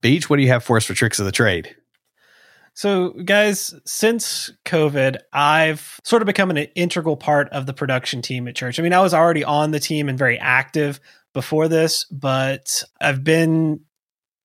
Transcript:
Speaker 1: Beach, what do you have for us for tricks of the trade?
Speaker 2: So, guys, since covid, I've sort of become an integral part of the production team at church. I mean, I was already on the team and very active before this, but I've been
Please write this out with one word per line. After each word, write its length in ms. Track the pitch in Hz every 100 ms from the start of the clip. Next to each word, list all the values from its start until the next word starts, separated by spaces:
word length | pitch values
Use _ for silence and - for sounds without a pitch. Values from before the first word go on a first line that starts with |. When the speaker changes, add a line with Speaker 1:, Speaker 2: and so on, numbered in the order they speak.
Speaker 1:
Beach, 280 | 117 156 151
what 80 | 147
do 60 |
you 40 | 131
have 140 | 123
for 140 | - 113
us 80 | -
for 80 |
tricks 260 | 95 117 -
of 60 | 98
the 60 |
trade? 420 | - 113 90 78 - _ _ _ _ _ _ _ _ _
Speaker 2:
So, 360 | - 202 196 180
guys, 640 | - 180 202 208 202 - 160 -
since 640 | - 214 233 - - - -
covid, 540 | - 175 151 143 131 131 _
I've 680 | 139 147 156 160 151 - - -
sort 160 | 233
of 40 | 208
become 240 | 196 185
an 60 | 160
integral 600 | 147 - 175 175 160 143
part 320 | - 147 143
of 160 | 143 135
the 80 |
production 480 | 135 139 131 - 127
team 260 | 120 127 123
at 80 | 117
church. 240 | 127 -
I 40 |
mean, 100 | 170
I 80 | 180
was 120 | 190
already 300 | 160 170 156
on 280 | 143 147 151
the 80 | 151
team 260 | - 156 147
and 100 | 131
very 220 | 131 120
active 640 | - 127 135 160 147 139 _ _ _
before 340 | - 123 156 160
this, 380 | 160 160 - -
but 760 | 143 135 131 131 135 - - - _
I've 240 | 147 135 143
been 560 | 160 165 160 160 156 _ _ _ _ _ _